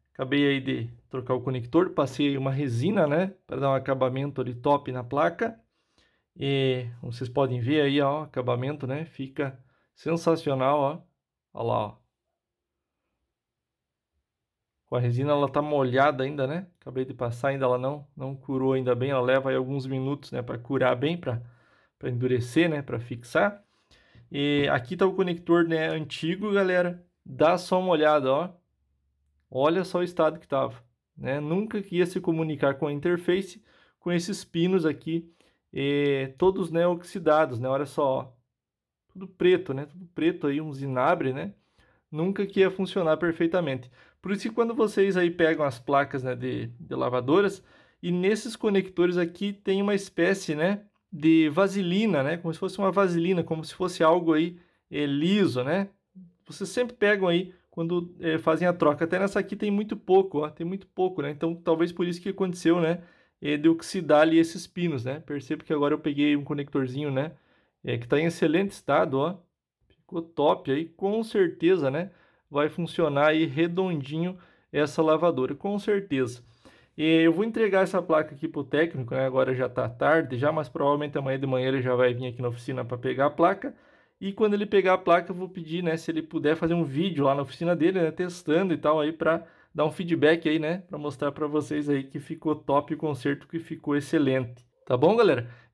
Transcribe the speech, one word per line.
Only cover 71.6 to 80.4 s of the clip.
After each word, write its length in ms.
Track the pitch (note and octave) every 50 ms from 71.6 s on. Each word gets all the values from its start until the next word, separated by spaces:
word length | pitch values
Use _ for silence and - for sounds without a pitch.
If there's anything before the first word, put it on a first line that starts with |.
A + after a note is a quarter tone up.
| D#3+ E3+ F#3+ F3 C#3+ C3
né, 220 | C3 D#3 F3+ G3 - _ _ _ _ _ _ _
vai 180 | D3 C#3+ D3 D3+
funcionar 600 | D3+ - E3+ D#3+ - - E3 D3+ C#3 C#3+ D3 D#3
aí 180 | D#3 D#3+ D#3+
redondinho 920 | D3 C3 D3+ E3 F3 F3 F#3 F#3 F#3 F3 D3 C3 C3+ D3+ D#3+ E3+ F3+ F#3 - - _ _ _ _ _
essa 300 | - C#3+ D3+ D3 D3 - D#3+
lavadora, 500 | D#3 D#3 D#3 E3+ F3 D3+ B2+ B2+ C3+ C#3+
com 240 | - - G3 G3+ G3+
certeza. 640 | G3+ G#3+ G#3 G3 G3 - C#3+ C3 B2+ A#2 A#2 - - _ _ _ _ - - _ _ _ _ -
E 240 | D3+ D#3+ D#3+ D#3+
eu 100 | E3 E3
vou 140 | E3 E3 G#3+
entregar 380 | A3+ A3 - A3 G3+ F#3+ F#3+ F#3+
essa 180 | F3+ - F#3
placa 340 | F3 F3+ D#3+ D#3 D#3 - C#3+
aqui 120 | - D#3+ D3+
pro 160 | - D3 C#3
técnico, 500 | - - C#3+ E3+ E3+ - C3+ B2+ A#2 C3
né? 120 | C3 C3+
Agora 280 | C3 B2+ C3 C3 B2+ C3
já 160 | B2+ C3 A#2+
tá 180 | - B2+ B2 A#2
tarde 480 | A#2 - C#3+ C#3+ D#3 E3 D3+ A#2 C3
já, 160 | A#2+